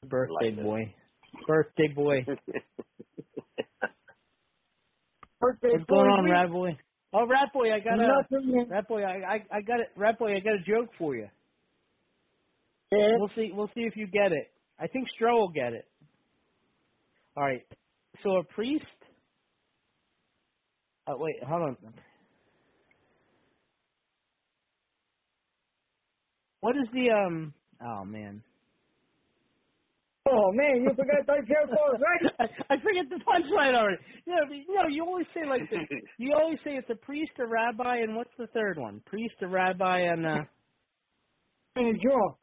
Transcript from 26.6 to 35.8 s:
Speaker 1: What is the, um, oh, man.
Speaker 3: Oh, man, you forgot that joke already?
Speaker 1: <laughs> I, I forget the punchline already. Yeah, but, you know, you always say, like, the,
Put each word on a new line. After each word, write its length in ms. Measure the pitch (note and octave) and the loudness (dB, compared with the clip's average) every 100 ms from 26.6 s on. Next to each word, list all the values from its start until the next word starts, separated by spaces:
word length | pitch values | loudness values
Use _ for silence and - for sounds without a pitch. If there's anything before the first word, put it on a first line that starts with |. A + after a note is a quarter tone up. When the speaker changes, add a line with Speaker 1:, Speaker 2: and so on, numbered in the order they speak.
Speaker 1:
What 140 | G3+ C#4 | -4 -2
is 100 | A#3+ | -2
the, 160 | B3 B3 | 0 2
um, 420 | A3 F#3+ E3 D#3 C#3+ _ _ A#2+ | 2 2 -2 -8 -12 _ _ -12
oh, 180 | G#2+ G2 | -10 -10
man. 360 | G#2+ G#2 G#2 A2 _ _ _ _ _ _ _ _ _ _ _ _ _ _ _ _ _ - | -12 -14 -16 -20 _ _ _ _ _ _ _ _ _ _ _ _ _ _ _ _ _ 2
Speaker 3:
Oh, 240 | B3 G3 | 4 4
man, 280 | G#3 D4 B3+ | 4 2 4
you 80 | B3+ - | 2 0
forgot 320 | C4+ D4 C#4 | 2 2 2
that 180 | C#4+ A3 | 0 2
joke 300 | D4+ D4 B3 | 2 2 2
already? 480 | D4 A#3 D4 F4 E4+ - | 2 2 2 2 0 0
Speaker 1:
<laughs> 0 | |
I, 60 | A3+ - - | -4 -4 -2
I 40 | C#4 | 0
forget 240 | D#4 F#4 C#4+ | 2 0 -2
the 140 | F4 | -6
punchline 520 | - F4+ D4 G4 C#4 B3 | 0 2 2 2 4 4
already. 220 | G#3 F3+ - - - | 2 0 -8 -20 -4
Yeah, 120 | F4 D4 | -2 -2
but, 80 | C#4+ | -4
you 180 | D4 G4 | -4 0
know, 120 | E4+ | 0
you 140 | C#4+ E4+ | 0 -4
always 220 | F#4 E4 F4 | -4 -6 -6
say, 60 | D4+ | -2
like, 220 | B3+ - | -2 -2
the, 80 | F3 | -6